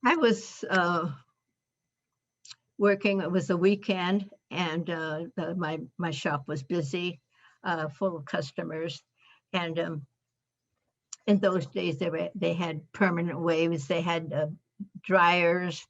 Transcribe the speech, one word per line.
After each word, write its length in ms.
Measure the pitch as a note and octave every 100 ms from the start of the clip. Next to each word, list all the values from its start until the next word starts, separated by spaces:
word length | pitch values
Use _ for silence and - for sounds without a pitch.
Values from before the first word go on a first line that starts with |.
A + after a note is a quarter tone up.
| B3+
I 100 | E4
was, 480 | B3 A3 - - -
uh, 400 | F#3+ F3 F3 E3 C#3 _ _ _ _ _ _ _ _ _ _ _ _ - - _ _
working, 440 | G3+ G3 G3+ G3
it 100 | E3
was 180 | F3+ C#3
a 80 | F3
weekend, 720 | F#3 G3+ - F#3 F3 G3 G3 - _
and, 380 | D3+ F3 D#3+ E3
uh, 340 | E3 D#3+ D#3 E3+ -
the, 200 | E3 F3+
my, 240 | E3 D#3 - _
my 140 | E3+
shop 320 | C#3+ - D3 C#3
was 160 | C#3+
busy, 560 | - F3 D3 E3 F3 F3 _ _ _ _
uh, 260 | - E3+ D#3
full 260 | D3+ G3 E3+
of 80 | C#3
customers. 760 | F3+ C#3 - E3 D#3 E3 - _ _ _ _ _
And, 240 | F#3+ E3+ E3
um, 260 | E3 D#3+ C3+ _ _ _ _ _ _ _ _ _ _ - -
in 120 | G3+
those 280 | G3 F#3 C#3
days, 300 | - F3+ C#3+
they 120 | F3
were, 200 | D#3+ E3+ -
they 180 | E3
had 280 | E3+ F3 D#3 -
permanent 460 | - G3 F3 E3+ E3
waves, 480 | E3+ E3 E3 E3+ C3+
they 140 | E3+
had, 300 | E3+ E3+ D#3+
uh, 140 | D3 D3+ D#3+ _ _ G3+ -
dryers 840 | - F#3 E3+ F3 E3+ F3 F3+ D#3+